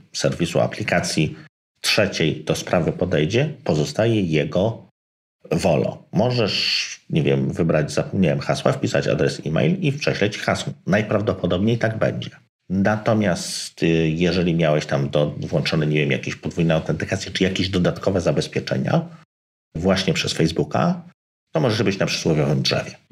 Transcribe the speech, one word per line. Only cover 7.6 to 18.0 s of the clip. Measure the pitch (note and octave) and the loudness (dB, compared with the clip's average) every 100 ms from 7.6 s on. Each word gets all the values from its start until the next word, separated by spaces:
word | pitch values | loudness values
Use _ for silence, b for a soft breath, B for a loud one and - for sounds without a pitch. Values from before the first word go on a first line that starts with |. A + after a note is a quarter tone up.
| E2 D#2+ D2 | 2 2 0
zapomniałem | - - G2+ F2 C#2+ | -2 -2 2 2 2
hasła, | - C#2 - | -2 0 0
wpisać | - - - - | 0 0 -2 0
adres | - C#2+ - - | 0 0 -2 -2
e-mail | D#2+ C#2 F#3+ | 0 2 2
i | D3+ | 0
prześleć | C#3 - - G2+ - | 0 -2 0 -2 -2
hasło. | - - - - - | -2 -2 -4 -8 0
Najprawdopodobniej | G2+ A2 A2 G#2+ - F2 F2+ G#2+ A#2+ | 0 2 0 0 -2 0 0 2 2
tak | A2+ - | 0 0
będzie. | - - - - _ _ _ | -2 -2 -8 -14 _ _ _
Natomiast, | F#2 G2 G#2+ A2+ A2 G2+ E2+ - - - - | 0 2 2 2 2 2 0 -4 -8 -10 -2
y, | E2+ E2 D#2+ | 2 4 2
jeżeli | D#2+ F2+ F2 F2+ | 2 2 2 2
miałeś | E2 D#2+ D2+ - | 2 4 2 0
tam | D2 C#2 | -2 0
do-, | D2+ D2+ C#2+ | 2 0 -2
włączone, | - D#2+ C#2+ E2 D2+ | -4 -2 0 0 0
nie | D2+ | 0
wiem, | D2 | 0
jakieś | B1+ - - | -2 -4 -8
podwójne | D#2 D#2+ E2 | -8 -2 0
autentykacje | D#2+ - D2+ - F#2+ - | 0 0 -4 -2 -4 -6
czy | - | -2
jakieś | F#2 F#2 G2+ | 0 0 -2
dodatkowe | F#2+ F2 - | 2 0 0